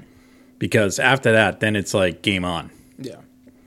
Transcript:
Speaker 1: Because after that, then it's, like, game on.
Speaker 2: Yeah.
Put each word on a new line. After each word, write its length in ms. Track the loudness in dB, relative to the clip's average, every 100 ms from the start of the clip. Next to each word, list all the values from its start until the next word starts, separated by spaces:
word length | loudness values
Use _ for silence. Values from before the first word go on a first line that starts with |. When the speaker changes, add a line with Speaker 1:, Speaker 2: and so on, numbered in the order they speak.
| -20 _ _ _ _ -10
Speaker 1:
Because 400 | -2 0 0 0
after 340 | 0 2 4
that, 280 | 4 2 0
then 140 | -2 -2
it's, 180 | -2
like, 280 | 0 0 0
game 220 | -2 -2
on. 260 | -4 -6 -10 -18 _ -16
Speaker 2:
Yeah. 180 | -16 -16 -20 _ _ _